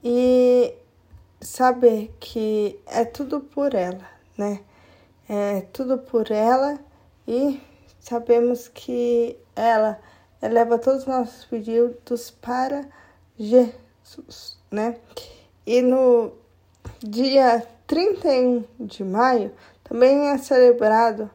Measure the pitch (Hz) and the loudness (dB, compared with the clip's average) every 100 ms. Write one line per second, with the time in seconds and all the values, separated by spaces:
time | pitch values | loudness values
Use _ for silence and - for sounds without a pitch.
0 | 240 240 254 254 247 247 240 - _ _ | -2 0 2 4 4 4 2 -4 _ _
1 | _ - _ _ - - 254 247 247 220 | _ -20 _ _ -18 0 0 4 2 2
2 | 214 - - 233 214 214 208 - - 220 | -6 -14 -12 -6 -4 -2 -4 -6 -8 -4
3 | 233 - 277 294 277 - 285 233 180 185 | -4 -6 -8 -8 -8 -4 -4 -2 -6 -8
4 | - _ _ - 208 202 - _ _ _ | -18 _ _ -8 -8 -8 -14 _ _ _
5 | _ _ _ 208 202 202 185 - 254 262 | _ _ _ -6 -4 -4 -8 -10 -6 -6
6 | - 233 220 214 220 254 277 285 - _ | -2 -4 -2 0 2 2 0 -6 -14 _
7 | _ _ - 233 285 269 - _ _ _ | _ _ -6 -2 -2 -4 -14 _ _ _
8 | - 233 233 240 240 240 - - - 247 | -10 -10 0 2 2 -2 -8 -18 -10 -4
9 | 240 240 233 - _ - 226 226 214 214 | -2 0 -2 -6 _ -2 0 2 0 -4
10 | - _ _ _ 220 233 233 233 247 269 | -16 _ _ _ -2 0 2 0 0 -2
11 | 262 262 233 - - 233 214 226 240 240 | -2 -4 -4 -10 -12 -10 -4 0 0 -2
12 | - 240 - _ - 247 262 285 277 _ | -10 -10 -10 _ -8 -6 -4 -6 -10 _
13 | _ _ _ _ 208 247 240 - _ _ | _ _ _ _ 2 4 4 -4 _ _
14 | _ - - - - - _ 202 226 233 | _ -20 -20 -20 -20 -20 _ -6 -6 -8
15 | _ - - - _ _ - 240 254 254 | _ -20 -20 -20 _ _ -2 0 2 2
16 | 254 240 220 - _ _ _ _ - - | 4 2 0 -12 _ _ _ _ -20 -16
17 | 214 208 262 269 254 233 233 - - 302 | -10 -4 2 4 4 2 -4 -20 -6 -2
18 | 381 370 330 262 254 240 214 _ 214 - | 0 -2 0 2 2 0 -4 _ -16 -10
19 | 190 190 254 240 202 - - _ - 233 | -6 0 2 0 -2 -12 -20 _ -12 2
20 | 254 277 294 277 - 262 247 240 214 220 | 4 4 2 -2 0 6 6 6 4 4
21 | 233 214 214 | 2 0 -10